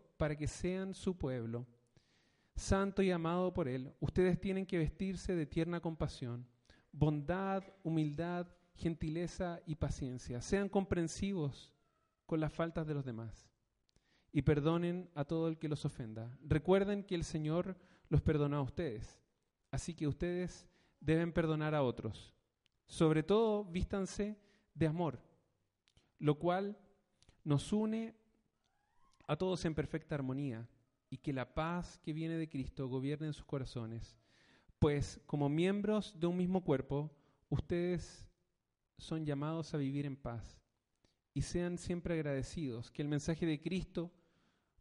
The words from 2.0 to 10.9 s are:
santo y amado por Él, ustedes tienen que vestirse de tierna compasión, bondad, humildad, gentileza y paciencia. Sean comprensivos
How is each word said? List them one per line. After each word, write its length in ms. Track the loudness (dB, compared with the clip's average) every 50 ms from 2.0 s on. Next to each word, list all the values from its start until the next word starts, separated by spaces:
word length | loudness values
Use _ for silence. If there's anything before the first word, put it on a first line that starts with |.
| _ _ _ _ _ _ _ _ _ _ _
santo 460 | -6 0 2 2 4 2 2 2 2
y 100 | 4 4
amado 440 | 4 2 2 0 2 2 2 2 0
por 120 | 0 0
Él, 280 | 0 -2 -4 -6 -8 -6 _
ustedes 400 | -4 2 4 4 6 6 4 2
tienen 280 | 0 -2 -2 -2 -2
que 100 | 0 0
vestirse 580 | 0 0 0 -2 -2 -4 -4 -4 -4 -4 -2 -2
de 120 | 0 -2
tierna 340 | 0 0 0 0 0 0 -2
compasión, 680 | -4 -4 -2 -2 -4 -4 -4 -6 -6 -6 -6 -8 -10 -14 _ _ _ -20 -20 _ _ _
bondad, 720 | 0 2 4 4 4 2 0 0 0 0 0 0 0 -2 -2 -6 -14 -6
humildad, 640 | -4 0 2 2 2 0 0 -2 -4 -2 -4 -4 -6 -8 -12 _ _ _ _
gentileza 880 | -2 -2 -2 -2 -2 -4 -4 -2 -2 -4 -4 -4 -4 -4 -4 -6 -6 -6
y 120 | -6 -4
paciencia. 680 | -2 -2 -2 -2 -2 -4 -4 -4 -6 -6 -6 -6 -6
Sean 260 | 0 2 2 2 2 2
comprensivos 1040 | 2 2 2 2